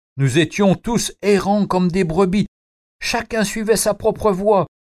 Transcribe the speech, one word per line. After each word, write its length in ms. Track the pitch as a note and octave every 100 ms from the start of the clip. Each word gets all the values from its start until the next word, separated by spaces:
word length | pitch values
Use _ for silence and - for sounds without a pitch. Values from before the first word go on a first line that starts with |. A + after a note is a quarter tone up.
| _ -
Nous 200 | C3+ C3+
étions 380 | D#3+ - G3 F3
tous 360 | - A#3 - -
errants 420 | G3 G3+ F#3+ G#3 G3
comme 240 | F#3+ F3+
des 140 | F#3
brebis. 420 | F3 D#3 F#3+ G3+ - _ _ _ _ _
Chacun 420 | - A#3+ A3+ A3+
suivait 340 | G3+ A3 G#3+ G#3
sa 180 | A3+ G3+
propre 360 | A3 - G#3+
voie, 360 | F#3 G3+ G3 D#3+ _